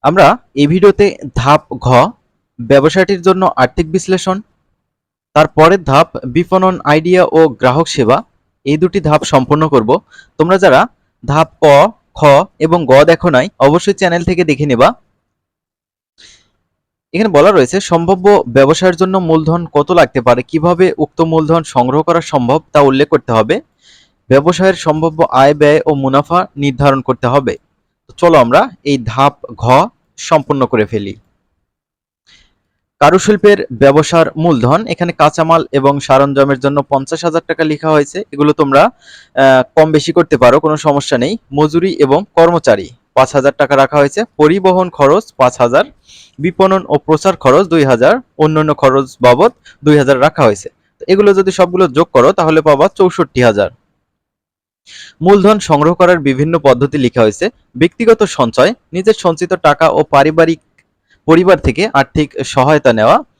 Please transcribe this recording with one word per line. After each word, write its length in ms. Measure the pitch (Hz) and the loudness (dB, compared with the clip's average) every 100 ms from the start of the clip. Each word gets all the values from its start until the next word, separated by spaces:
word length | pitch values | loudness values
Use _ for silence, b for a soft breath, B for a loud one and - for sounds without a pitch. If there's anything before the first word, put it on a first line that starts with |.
আমরা 360 | 143 185 151 233 _ | 0 2 2 2 _
এই 140 | 143 147 | -4 -2
ভিডিওতে 500 | 180 202 196 202 - 135 | 2 2 2 -2 -2 -10
ধাপ 380 | - 120 208 _ | -6 0 0 _
ঘ, 360 | 123 123 123 170 - _ _ _ - | -8 0 2 0 -6 _ _ _ -18
ব্যবসাটির 600 | 117 139 147 185 185 196 | 0 2 2 0 -2 -2
জন্য 300 | 175 185 185 | -2 0 -2
আর্থিক 360 | - 127 - 160 | -2 -4 -2 -6
বিশ্লেষণ, 500 | 180 - 185 190 190 - _ _ _ _ _ _ _ _ | -6 -4 -6 -4 -8 -10 _ _ _ _ _ _ _ _
তারপরের 500 | 151 151 - 160 196 | -2 0 2 2 2
ধাপ 260 | 151 135 170 - 127 | 0 0 0 -6 -6
বিপণন 520 | 131 175 190 190 180 | -6 -2 0 -2 -2
আইডিয়া 400 | 143 151 165 185 | -2 -2 2 0
ও 240 | - 160 160 | 2 2 2
গ্রাহক 380 | 117 127 135 165 | 0 -2 -2 -4
সেবা, 360 | - 110 151 - _ _ _ | -2 0 -2 -4 _ _ _
এই 140 | 139 156 | -6 -2
দুটি 240 | 175 202 | -2 -2
ধাপ 220 | 151 151 | -2 -2
সম্পন্ন 440 | - 139 123 147 156 | 0 -2 0 -2 0
করব। 320 | 139 110 165 _ b b - | 0 0 -4 _ b b -4
তোমরা 200 | 160 190 | -2 2
যারা 300 | 185 135 233 _ _ _ | 2 2 0 _ _ _
ধাপ 220 | - 147 165 _ | -6 -4 -4 _
ক, 300 | 151 143 196 - _ | 4 4 2 -2 _
খ 320 | - 151 139 190 _ | 0 2 2 0 _
এবং 260 | 160 175 | -2 -2
গ 180 | 135 131 | 4 4
দেখো 260 | 151 165 175 | 4 2 0
নাই, 200 | 131 175 _ | -2 -2 _
অবশ্যই 340 | 135 165 202 | 0 2 -2
চ্যানেল 300 | 196 185 170 | -2 -2 -2
থেকে 200 | 175 175 | -4 -2
দেখে 220 | 156 131 | -2 -2
নেবা। 280 | 151 117 156 254 _ _ _ _ _ _ _ _ _ _ _ _ b b b _ _ _ _ _ _ | -2 2 0 0 _ _ _ _ _ _ _ _ _ _ _ _ b b b _ _ _ _ _ _
এখানে 160 | 170 220 | -6 0
বলা 220 | 147 175 | 2 4
রয়েছে, 280 | 190 127 190 | 2 0 -4
সম্ভাব্য 640 | - 170 170 190 196 208 123 | -2 -4 -2 0 2 2 0
ব্যবসায়ের 480 | 120 135 160 185 | 0 0 2 -2
জন্য 220 | 170 185 190 | -2 -2 -2
মূলধন 480 | 170 160 156 170 | -2 -2 0 -4
কত 260 | 170 147 147 | -4 -4 0
লাগতে 300 | 175 139 135 | 0 0 0
পারে, 220 | 120 123 | 0 0
কিভাবে 500 | - 160 165 170 185 - | -2 -4 -2 0 -2 -2
উক্ত 240 | - - | -6 -4
মূলধন 420 | 165 160 156 165 | -2 -2 0 -2
সংগ্রহ 400 | 156 127 123 143 | -2 -4 -2 -2
করা 180 | 160 165 | -2 -4
সম্ভব 400 | 160 143 120 151 _ | -2 -4 -2 -4 _
তা 100 | 151 | 0
উল্লেখ 280 | 139 135 147 | 2 2 0
করতে 220 | 143 - | -2 -2
হবে। 300 | 113 110 196 _ _ b b b b _ | -2 0 -4 _ _ b b b b _
ব্যবসায়ের 460 | 135 156 170 190 | 0 2 0 -2
সম্ভাব্য 540 | 175 160 156 165 156 165 | -2 -4 -2 -4 -2 -2
আয়, 220 | 127 135 | 2 2
ব্যয় 280 | 147 147 151 | 2 2 2
ও 80 | - | 0
মুনাফা 540 | 143 135 139 147 170 185 143 | -2 -2 -2 -2 -4 -4 -6
নির্ধারণ 440 | 143 123 143 135 | -6 0 -2 0
করতে 260 | 127 123 120 | -4 -4 -2
হবে। 300 | 139 123 - _ _ _ _ _ | -2 -2 -8 _ _ _ _ _
তো 60 | - | -2
চলো 200 | 175 156 | 2 2
আমরা 320 | 117 143 240 - | 2 0 -2 -8
এই 140 | 147 135 | -6 -4
ধাপ 280 | 110 113 143 - - 113 | -4 -2 -2 -4 -20 -8
ঘ 300 | 120 135 202 _ _ - | 0 2 0 _ _ -20
সম্পন্ন 480 | - 156 139 143 | -4 -4 -2 -4
করে 200 | 123 117 | -2 -2
ফেলি। 300 | 104 110 101 110 _ _ _ _ _ _ _ _ _ _ _ b b _ _ _ _ _ | -4 -6 -10 -16 _ _ _ _ _ _ _ _ _ _ _ b b _ _ _ _ _
কারুশিল্পের 680 | 147 185 - 208 208 202 - | 2 2 0 2 2 2 -4
ব্যবসার 560 | 113 139 143 151 170 160 156 | 0 2 2 0 0 -2 -2
মূলধন, 500 | 170 135 120 160 226 | -2 0 0 -2 -4
এখানে 240 | - 175 | -6 -8
কাঁচামাল 520 | - 151 160 160 165 - | 0 -2 0 0 0 0
এবং 280 | 139 135 143 | -2 0 -2
সরঞ্জামের 600 | - 135 139 139 139 131 | 0 2 2 0 0 0
জন্য 220 | 139 143 | -2 -4
পঞ্চাশ 440 | 139 139 135 165 | -4 -6 -6 -6
হাজার 160 | 170 160 - | -4 -6 -6
টাকা 160 | 160 | -6
লেখা 260 | 156 151 160 | -4 -4 -2
হয়েছে। 340 | 151 143 180 - | -2 -2 -8 -12
এগুলো 220 | 143 147 | -4 -2
তোমরা, 300 | 147 143 135 | 0 0 2
আহ, 800 | 214 _ - - _ - 135 131 127 | 2 _ -20 -20 _ 0 2 2 0
কম 160 | - 156 | 0 2
বেশি 220 | 156 156 | 0 -2
করতে 240 | 175 160 131 | -2 -2 2
পারো, 220 | 123 139 | 2 2
কোনো 180 | 151 151 | 0 -2
সমস্যা 400 | 156 143 - 131 | -2 -4 -4 -4
নেই। 200 | 135 226 _ | -4 -8 _
মজুরি 380 | 139 151 165 185 | -4 -2 -2 -4
এবং 320 | - 143 147 208 | -2 0 0 -2
কর্মচারী 560 | - 165 170 135 104 95 - _ | 0 2 2 0 -2 -4 -20 _
পাঁচ 200 | - 131 | -2 0
হাজার 200 | 143 135 - | 0 -2 -2
টাকা 200 | 135 139 | -2 0
রাখা 200 | 135 147 | 0 0
হয়েছে, 260 | 143 - 226 - | -2 -2 -8 0
পরিবহন 520 | 151 190 185 185 180 | 0 2 0 0 -4
খরচ 440 | - 139 180 - - | 0 0 0 -4 -2
পাঁচ 200 | 127 - | -2 0
হাজার, 260 | 120 135 269 _ b b b - | 0 0 -2 _ b b b -8
বিপণন 460 | 165 - 190 190 - | -8 -2 0 0 -2
ও 100 | 147 | -6
প্রচার 400 | - 156 190 180 | -2 -2 -2 -2
খরচ 300 | 131 143 190 | 0 0 0
দুই 160 | 165 | 0
হাজার, 360 | 139 120 135 247 - - | 0 2 0 0 -6 -4
অন্যান্য 380 | 156 156 156 | -2 0 -2
খরচ 420 | 143 135 139 135 - | 0 0 0 -4 -2
বাবদ 300 | 123 123 220 _ b b | 2 2 0 _ b b
দুই 140 | 147 147 | 0 2
হাজার 240 | 131 135 | 2 0
রাখা 220 | 143 - | 0 2
হয়েছে। 260 | 120 104 - _ _ _ | 0 0 -10 _ _ _
তো 60 | - | -4
এগুলো 260 | 196 208 | 2 2
যদি 180 | 190 190 | 2 -2
সবগুলো 360 | 185 175 180 180 | -2 -2 0 -2
যোগ 200 | 131 170 | 0 0
করো 200 | 131 131 | 2 2
তাহলে 300 | 196 160 156 | 0 0 0
পাবা 260 | 151 139 185 | 2 2 0
চৌষট্টি 560 | - 185 175 156 127 | 0 -2 0 -4 0
হাজার। 260 | 120 101 92 _ _ _ _ _ _ _ _ _ _ _ _ B B _ | 0 2 -4 _ _ _ _ _ _ _ _ _ _ _ _ B B _
মূলধন 380 | 175 202 202 214 | 0 2 2 0
সংগ্রহ 340 | - 147 151 | 0 0 0
করার 260 | 175 180 175 | 2 2 2
বিভিন্ন 400 | 139 131 156 165 | 0 -2 -2 0
পদ্ধতি 380 | 143 127 143 151 | 0 0 -2 -2
লেখা 240 | 123 123 | -4 0
হয়েছে। 280 | 110 - 185 _ _ 123 | 0 0 -8 _ _ -4
ব্যক্তিগত 460 | 170 - 233 220 | -4 -2 0 0
সঞ্চয়, 500 | 202 - 120 117 156 247 _ | -2 -2 -4 0 0 -2 _
নিজের 200 | 170 196 | -4 -2
সঞ্চিত 400 | 214 180 165 175 | 0 -2 -4 -6
টাকা 360 | 180 151 143 165 | -2 -2 0 0
ও 140 | - | 0
পারিবারিক, 560 | 151 139 147 160 165 160 _ _ _ _ _ _ | 0 0 0 0 0 -2 _ _ _ _ _ _
পরিবার 320 | - 165 185 180 | 0 2 4 2
থেকে 320 | - 123 214 | 0 -4 -2
আর্থিক 400 | 139 131 156 147 - | -2 -2 -4 -6 -8
সহায়তা 500 | 131 - 131 151 135 | -6 0 2 2 2
নেওয়া। 300 | 113 113 214 294 | 2 2 0 -2